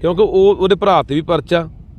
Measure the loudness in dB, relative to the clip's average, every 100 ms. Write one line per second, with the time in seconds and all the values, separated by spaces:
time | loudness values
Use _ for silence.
0 | -4 0 0 2 2 2 0 0 2 0
1 | 0 -6 -2 -4 -2 -4 -4 -14 -20